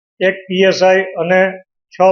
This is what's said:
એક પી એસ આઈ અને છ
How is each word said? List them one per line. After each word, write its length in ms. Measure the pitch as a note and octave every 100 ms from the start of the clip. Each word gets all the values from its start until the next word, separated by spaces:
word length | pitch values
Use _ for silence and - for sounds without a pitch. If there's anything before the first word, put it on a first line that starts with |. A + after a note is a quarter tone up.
| _ _
એક 140 | F#3
પી 280 | F#3+ - F#3 F#3+
એસ 160 | F3
આઈ 200 | F#3 F#3+
અને 500 | F#3+ G3 E3+ F#3 F#3+ F#3
છ 360 | - _ _ - F#3